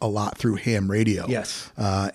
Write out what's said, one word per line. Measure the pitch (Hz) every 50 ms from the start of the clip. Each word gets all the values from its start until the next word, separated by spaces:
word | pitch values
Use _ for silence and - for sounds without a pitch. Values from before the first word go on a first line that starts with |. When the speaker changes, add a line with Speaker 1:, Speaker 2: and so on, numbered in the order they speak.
Speaker 1:
a | 120
lot | 107 101 104 104 101 -
through | - - 113 104
ham | 98 - 123 113 101 98 95
radio. | 101 110 113 110 98 87 87
Speaker 2:
Yes. | 113 127 110 101 - - - - - -
Speaker 1:
Uh, | - 104 98 95 98 98 101